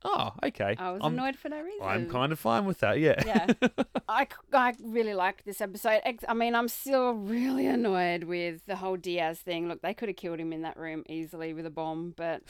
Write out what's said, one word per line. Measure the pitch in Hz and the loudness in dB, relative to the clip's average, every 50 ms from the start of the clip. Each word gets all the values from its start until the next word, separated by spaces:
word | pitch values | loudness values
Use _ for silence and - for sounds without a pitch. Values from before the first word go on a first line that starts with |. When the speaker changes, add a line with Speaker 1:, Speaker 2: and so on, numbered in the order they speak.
| - | -2
Speaker 1:
"Oh, | 370 403 - - - - - - | 0 0 0 0 -2 -2 -2 -2
okay. | 285 - - 104 98 104 120 | -2 0 0 0 0 0 0
Speaker 2:
I | 185 185 180 | -2 -4 -4
was | 202 - | -2 0
Speaker 1:
I'm, | - - | 0 0
Speaker 2:
annoyed | 247 254 269 269 | 0 0 -2 -4
for | - - 302 | -4 -6 -8
no | 302 302 | -8 -8
reason. | 311 359 415 403 95 | -8 -8 -8 -6 -2
Speaker 1:
I'm | 95 98 113 117 113 | 0 0 0 0 0
kind | 120 123 131 147 160 | 0 0 0 0 0
of | - | 0
fine | - 113 113 117 196 | 0 2 2 2 2
with | 196 175 - | 0 0 0
that, | - 101 104 135 | 0 0 2 4
yeah." | 156 151 - - - | 6 6 6 4 2
Speaker 2:
Yeah. | 220 214 220 170 202 226 - - 247 | 0 -2 0 2 2 2 4 2 2
Speaker 1:
<laughs> | - - 269 - - 262 - - | 2 0 -4 -2 -4 -6 -4 0
Speaker 2:
I | 220 240 277 | 0 0 0
c-, | - - - - _ - | 0 -4 -10 -2 _ 4
I | 269 247 247 233 220 214 | 6 6 4 2 -2 -6
really | 226 220 240 226 214 208 | -2 0 0 2 2 2
liked | 185 180 190 196 - - | 2 2 2 0 -2 -8
this | 202 190 - | -10 -6 -4
episode. | 214 196 190 214 - 226 220 214 - | -4 -6 -4 -2 2 4 4 4 4
Ex-, | 247 240 226 - - | 0 -2 -4 -2 -2
I | 226 | 0
mean, | 226 233 233 233 | 2 2 2 2
I'm | 233 240 233 | 2 0 0
still | - - - 269 269 262 254 247 240 | -2 -6 -2 2 2 4 4 4 2
really | 214 202 196 226 240 247 262 262 269 269 | 0 -2 -2 0 0 2 2 2 2 2
annoyed | 269 262 240 233 214 190 180 180 175 175 175 165 | 2 2 2 2 2 4 4 4 2 2 0 -2
with | 160 175 175 175 175 165 160 - | -2 -2 -2 -2 -2 -4 -6 -6
the | - 196 | -6 -6
whole | 185 190 190 190 | -4 -2 -2 -4
Diaz | 180 165 185 175 175 160 160 165 - | -2 -2 -2 0 0 0 0 -2 -4
thing. | - 185 170 165 170 170 | -6 -4 -4 -2 -2 -4
Look, | 170 - - | -4 -4 -4
they | 170 208 | -6 -4
could | - 240 208 | -4 -4 -6
have | 180 | -6
killed | - - 175 170 160 | -6 -6 -6 -6 -4
him | 165 165 160 | -4 -6 -6
in | 160 160 | -6 -6
that | 160 - - | -6 -8 -8
room | 160 160 160 160 - - | -8 -8 -8 -8 -8 -8
easily | 156 160 160 156 - 165 160 160 160 | -8 -8 -8 -8 -8 -8 -8 -8 -6
with | 160 160 | -8 -8
a | 165 | -8
bomb, | 151 165 160 160 160 160 170 175 170 | -6 -6 -6 -4 -4 -6 -8 -8 -8
but, | - 170 165 160 - - - | -6 -4 -4 -4 -4 -6 -10